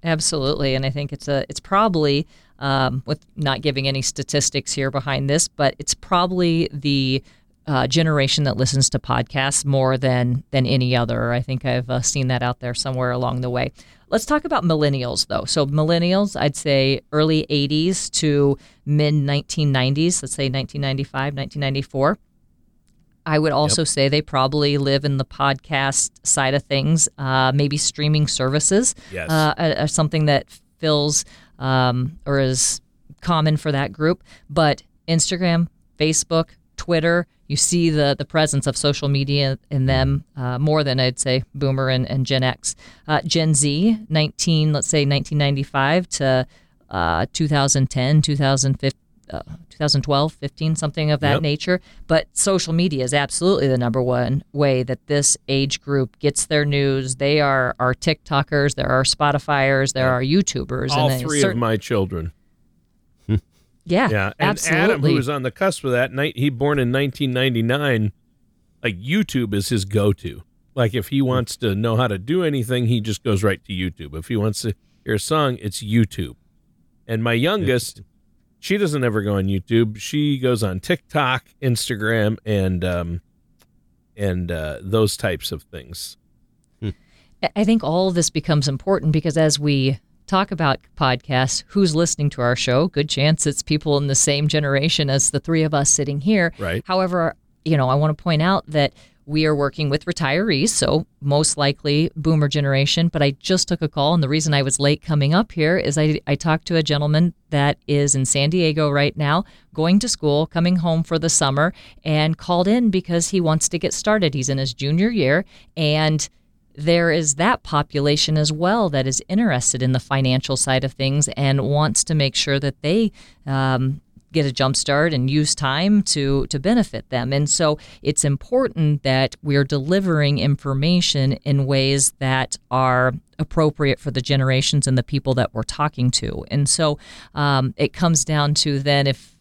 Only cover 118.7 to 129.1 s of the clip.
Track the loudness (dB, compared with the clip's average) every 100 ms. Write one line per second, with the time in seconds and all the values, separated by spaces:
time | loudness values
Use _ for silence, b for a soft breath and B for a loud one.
118.7 | 2 0 0 -2 -2 -2 0 2 0 -2
119.7 | 0 0 0 0 0 2 0 0 -4 0
120.7 | 0 -2 -4 -2 0 -2 0 0 2 0
121.7 | 0 0 0 0 0 0 -2 -2 0 -2
122.7 | -4 -2 0 0 B B B -4 0 0
123.7 | 0 0 -4 _ -20 _ -2 -2 0 0
124.7 | 0 0 2 2 2 0 2 0 0 -2
125.7 | 0 2 2 2 -2 0 0 0 -2 0
126.7 | 2 0 -4 -6 -6 -2 -2 0 2 0
127.7 | 0 B B -4 0 0 0 0 0 0
128.7 | 0 0 2 0